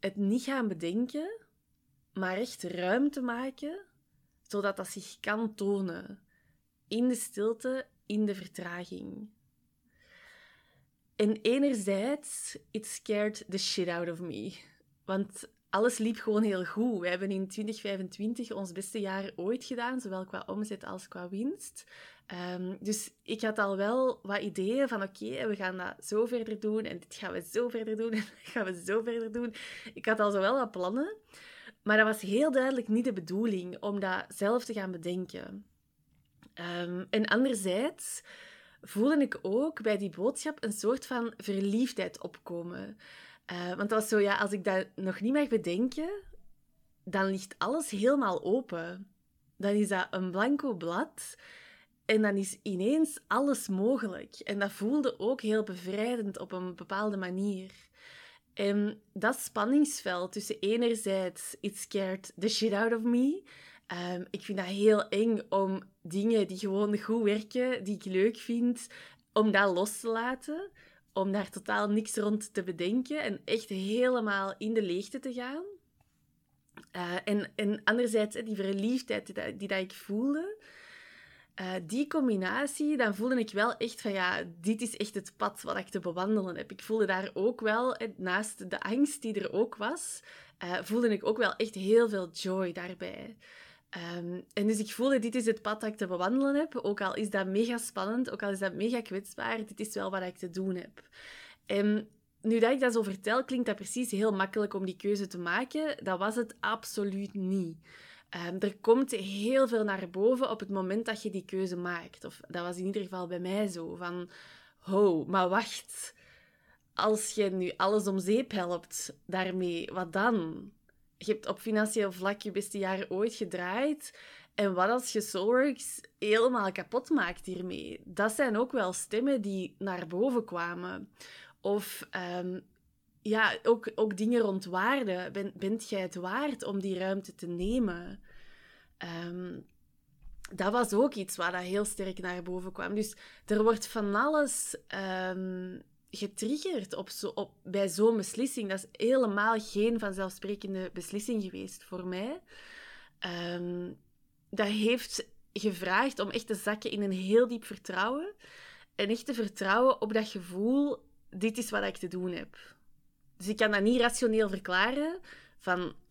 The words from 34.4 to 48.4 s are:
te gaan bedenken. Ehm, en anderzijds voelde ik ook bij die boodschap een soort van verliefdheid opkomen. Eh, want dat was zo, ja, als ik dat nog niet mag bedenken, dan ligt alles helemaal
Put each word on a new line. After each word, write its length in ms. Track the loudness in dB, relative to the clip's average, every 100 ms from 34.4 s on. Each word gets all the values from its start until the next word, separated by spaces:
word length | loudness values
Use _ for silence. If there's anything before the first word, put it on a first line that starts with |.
| 2 2
te 80 | 0
gaan 180 | -4 -4
bedenken. 760 | -4 -4 -4 -4 -10 -12 -14 -18 _ _ _ _ _ _ _ -20
Ehm, 500 | -10 -6 -4 -4 -6 -2
en 160 | 0 2
anderzijds 960 | 4 4 2 0 2 0 -2 -10 -12 -14 -20 -20 -20 -20 _
voelde 420 | -6 2 4 6
ik 160 | 4 0
ook 400 | 0 2 0 0
bij 160 | 0 0
die 120 | -2
boodschap 540 | -2 -2 0 -4 -4
een 80 | -6
soort 340 | -2 0 0 -2
van 260 | -4 -4 -6
verliefdheid 840 | -4 0 2 2 2 0 -6 -6
opkomen. 760 | -12 -12 -10 -8 -8 -10 -12 -14 -20 -20 -20 -20 -12
Eh, 200 | -8 -4
want 240 | -2 0
dat 100 | 2
was 80 | 4
zo, 100 | 4
ja, 180 | 4 4
als 160 | 0
ik 120 | 0
dat 220 | 0 0 0
nog 260 | -4 -4 -2
niet 120 | 2
mag 160 | 2 4
bedenken, 640 | 2 2 0 0 -2 -4 -6 -10 -18 -20 -20 _ _ _ _
dan 220 | -4 0 2
ligt 240 | 0 -4 -4
alles 320 | 0 0 -2
helemaal 540 | 2 4 4 4 0